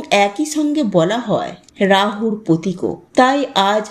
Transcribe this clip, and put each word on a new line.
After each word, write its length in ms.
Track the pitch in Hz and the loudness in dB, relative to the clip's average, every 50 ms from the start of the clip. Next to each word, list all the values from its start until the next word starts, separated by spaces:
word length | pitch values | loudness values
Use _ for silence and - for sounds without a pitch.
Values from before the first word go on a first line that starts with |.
| 311 - - 202 | -2 0 2 2
একই 260 | 302 202 302 - 302 | 2 2 0 -2 -4
সঙ্গে 360 | 302 - 294 302 294 294 311 294 208 190 | -4 -2 -2 -2 0 0 0 0 0 2
বলা 260 | 180 160 180 214 247 | 2 2 2 0 -2
হয় 340 | 240 214 185 127 85 64 - - _ _ _ - 202 185 | -4 -2 -2 -2 -2 -4 -10 -14 _ _ _ -2 2 4
রাহুর 460 | 196 190 196 208 208 208 220 226 208 214 - | 4 4 2 0 -2 -2 -4 -4 -4 -4 0
প্রতীকও। 480 | - 165 165 - 196 175 - - 101 76 - - _ - | 0 0 0 0 -4 -6 -4 -4 -6 -6 -6 -12 _ 2
তাই 240 | - 254 254 269 285 277 - - 202 196 196 | 2 4 4 4 0 -2 -2 -2 0 0 2
আজ 160 | 208 220 214 - | 2 0 -2 -4